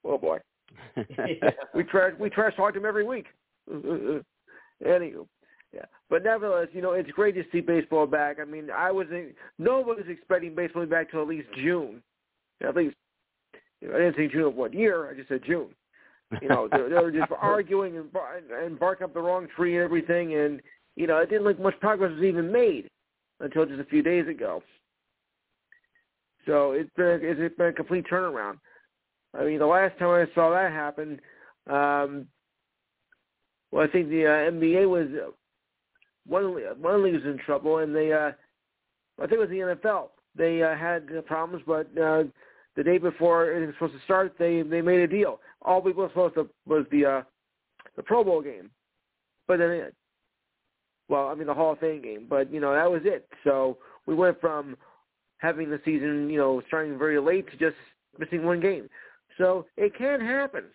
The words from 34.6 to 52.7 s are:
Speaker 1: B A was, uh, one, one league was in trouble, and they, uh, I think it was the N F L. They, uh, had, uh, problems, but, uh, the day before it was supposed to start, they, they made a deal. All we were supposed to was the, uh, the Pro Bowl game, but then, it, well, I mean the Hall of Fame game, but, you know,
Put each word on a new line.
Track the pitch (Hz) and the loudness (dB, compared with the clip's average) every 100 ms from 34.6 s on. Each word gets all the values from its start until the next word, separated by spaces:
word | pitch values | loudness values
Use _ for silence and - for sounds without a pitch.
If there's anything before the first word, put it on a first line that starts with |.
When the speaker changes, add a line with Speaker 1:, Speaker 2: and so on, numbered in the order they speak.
Speaker 1:
B | 165 180 | 2 4
A | 196 | 4
was, | 180 147 | 2 0
uh, | 143 90 - _ _ _ _ _ _ _ _ - | -6 -10 -14 _ _ _ _ _ _ _ _ -4
one, | 180 196 170 101 123 | 0 0 -4 -8 -2
one | 165 202 | 2 4
league | 196 | 4
was | 165 | 2
in | 135 135 | -2 -6
trouble, | - 143 151 160 | -2 0 2 0
and | 156 | 2
they, | 151 156 | 0 2
uh, | 156 151 - _ _ _ _ _ _ _ - | 2 0 -6 _ _ _ _ _ _ _ -10
I | 160 | -2
think | |
it | 226 | 0
was | 196 | 0
the | 190 | -2
N | 180 | -4
F | 175 | -2
L. | 220 196 131 _ _ - | -2 -2 -6 _ _ -2
They, | 165 165 | 0 2
uh, | 160 151 | 0 0
had, | 165 170 151 160 | -2 -4 -6 -10
uh, | |
problems, | 156 160 165 175 135 | -6 -6 -4 -8 -2
but, | 156 156 160 | -2 -2 0
uh, | 156 156 147 _ - _ _ - | 2 4 2 _ -20 _ _ -2
the | |
day | 147 180 | 2 2
before | 170 160 170 165 170 | 2 2 4 4 2
it | 170 156 | 0 -6
was | 143 | -4
supposed | 160 | -6
to | 139 | -6
start, | - 190 190 - | 0 2 2 0
they, | 170 170 | 0 0
they | 156 165 | 0 0
made | 165 180 | 4 4
a | 170 | 4
deal. | 202 185 113 - _ | 2 0 -2 -16 _
All | - 185 | 0 2
we | 190 | 2
were | 180 180 | -2 -2
supposed | 180 175 | 0 0
to | 156 156 _ - | 0 -6 _ -2
was | 156 135 | 0 2
the, | 147 | 2
uh, | 143 135 - _ _ _ _ _ - - | 2 2 -6 _ _ _ _ _ -18 -16
the | |
Pro | - 240 | 0 2
Bowl | 196 165 | 4 0
game, | 143 104 98 _ _ _ _ _ _ _ - | -2 -14 -20 _ _ _ _ _ _ _ 0
but | 180 | 2
then, | 170 | 2
it, | 170 113 _ _ _ _ _ _ _ _ _ _ _ - | 0 -6 _ _ _ _ _ _ _ _ _ _ _ -2
well, | 143 139 | -2 0
I | |
mean | 151 147 | -4 -4
the | |
Hall | 139 160 | 0 0
of | 151 | 2
Fame | 160 151 | -4 -4
game, | 120 107 120 | -10 -12 -2
but, | 139 135 | 0 0
you | 151 | -2
know, | 143 | 2